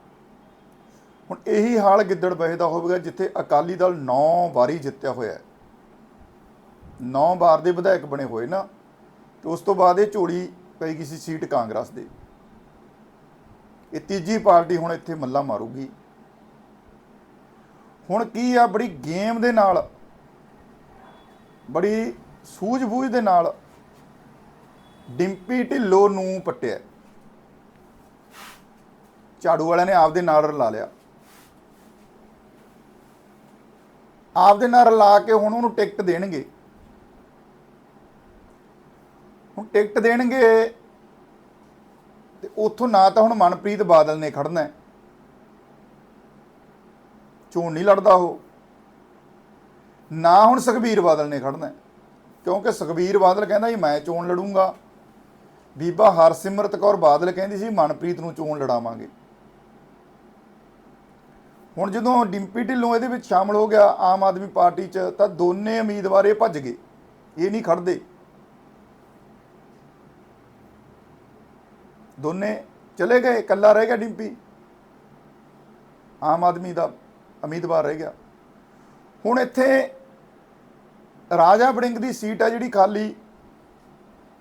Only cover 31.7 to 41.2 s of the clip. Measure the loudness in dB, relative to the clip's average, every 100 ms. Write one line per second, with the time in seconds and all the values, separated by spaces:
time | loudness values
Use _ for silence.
31.7 | _ _ _ _ _ _ _ _ _ _
32.7 | _ _ _ _ _ _ _ _ _ _
33.7 | _ _ _ _ _ _ 2 6 6 4
34.7 | 6 6 8 8 6 6 2 2 -2 -4
35.7 | -2 -4 -2 -4 -2 -4 -8 -12 -18 _
36.7 | _ -20 -20 _ _ _ _ _ _ _
37.7 | _ _ _ _ _ _ -20 -20 _ _
38.7 | _ _ _ _ _ -20 _ _ -16 -4
39.7 | -2 0 0 0 0 0 2 4 4 2
40.7 | -6 _ _ _ _